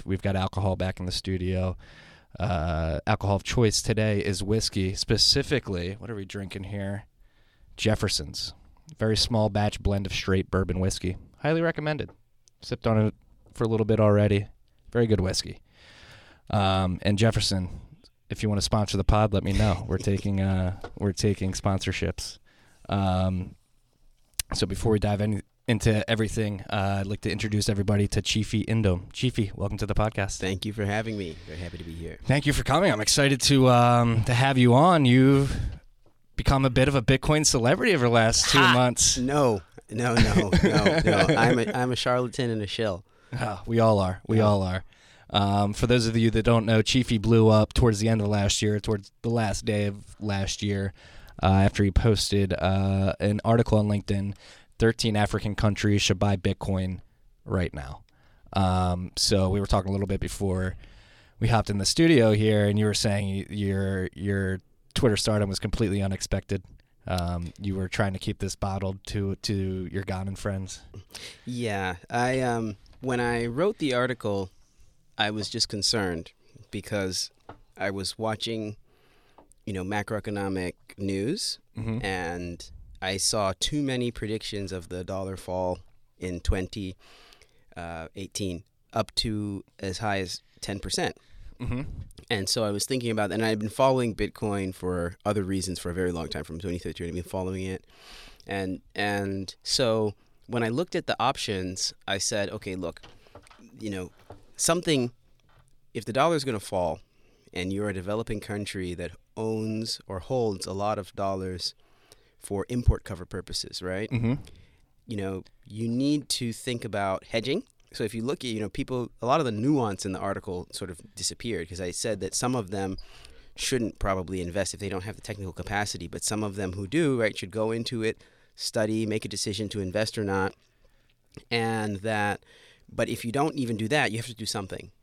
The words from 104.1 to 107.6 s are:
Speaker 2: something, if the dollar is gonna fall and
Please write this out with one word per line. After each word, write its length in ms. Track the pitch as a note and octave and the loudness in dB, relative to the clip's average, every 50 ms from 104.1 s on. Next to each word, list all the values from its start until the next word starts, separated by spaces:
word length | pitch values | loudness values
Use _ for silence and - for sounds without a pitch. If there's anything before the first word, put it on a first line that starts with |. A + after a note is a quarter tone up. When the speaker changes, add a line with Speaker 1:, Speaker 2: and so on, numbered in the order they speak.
| - - - - - - - - - | -14 -20 -20 -20 -20 -20 -20 -18 -6
Speaker 2:
something, 560 | - - D#3+ E3 F3+ - F3 D3+ C3 B2 B2 - _ _ _ _ _ _ _ _ - _ _ - _ _ _ - | -2 0 2 2 2 2 2 2 2 2 0 -4 _ _ _ _ _ _ _ _ -20 _ _ -20 _ _ _ -12
if 120 | A#2+ - | -10 -8
the 80 | B2 G#2+ | -2 0
dollar 220 | C3 D3+ E3+ E3 | 2 2 2 2
is 80 | C#3+ C3 | 0 0
gonna 160 | C3 A2+ G2 | -2 -4 -4
fall 400 | - - G2+ F#2 F2 D#2+ D2+ - - _ _ _ _ _ _ _ _ _ | -6 -4 -2 -2 -2 -2 -4 -6 -10 _ _ _ _ _ _ _ _ _
and 200 | - F2+ | -8 -6